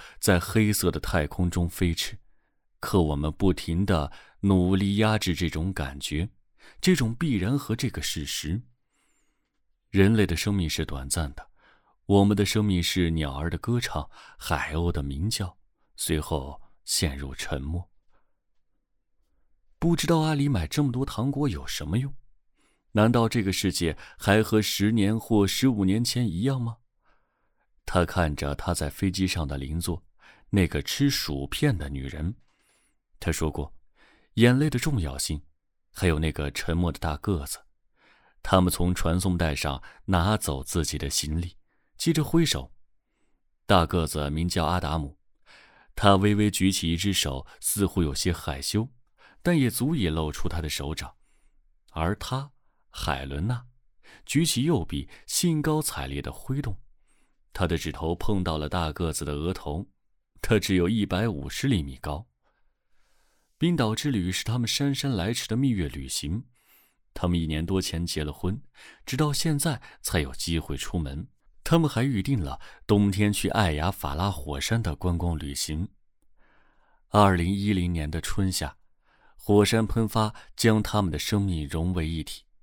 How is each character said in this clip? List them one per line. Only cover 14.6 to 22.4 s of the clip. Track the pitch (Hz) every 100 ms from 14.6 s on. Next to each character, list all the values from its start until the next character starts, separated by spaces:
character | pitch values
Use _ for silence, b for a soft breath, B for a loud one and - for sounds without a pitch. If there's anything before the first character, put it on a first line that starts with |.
| -
鸥 | 76 85
的 | 82
鸣 | 69 69 98
叫， | - 92 - _ _ _ -
随 | - 80
后 | 73 78 67 - - -
陷 | - - 87 69
入 | 69
沉 | 65 - 73
默。 | 69 85 90 _ _ _ _ _ _ _ _ _ _ _ _ _ _ _ _ _ _ -
不 | 165 170
知 | 143
道 | 170
阿 | 156 151
里 | 143
买 | 117 82
这 | -
么 | 147
多 | 123
糖 | 135 - 127
果 | 139 147
有 | 85 -
什 | -
么 | - 98
用？ | 135 - - -